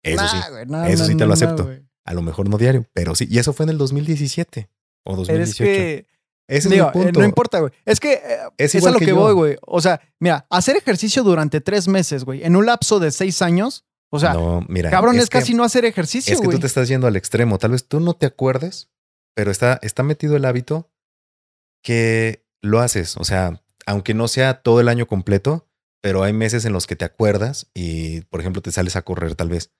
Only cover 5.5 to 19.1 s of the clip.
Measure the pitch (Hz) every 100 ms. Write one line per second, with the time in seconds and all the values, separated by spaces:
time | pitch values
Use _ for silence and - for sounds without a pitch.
5.5 | - 202 196 170 151 - _ _ _ _
6.5 | 139 185 196 160 175 185 175 202 214 233
7.5 | 190 143 _ - 214 294 269 143 - -
8.5 | - 147 190 180 170 165 180 214 190 156
9.5 | - - 175 170 160 _ _ 170 147 _
10.5 | 180 180 392 269 196 214 262 214 165 151
11.5 | 151 165 202 180 190 170 143 127 135 165
12.5 | 185 220 233 - 214 160 135 190 - 175
13.5 | 175 233 - _ _ _ 147 165 82 85
14.5 | 87 - 92 82 90 226 240 240 247 233
15.5 | 233 240 254 233 208 156 247 269 202 196
16.5 | 170 135 - 123 131 123 110 - 110 117
17.5 | 98 110 123 - 151 170 170 139 - 131
18.5 | 127 170 - - _ _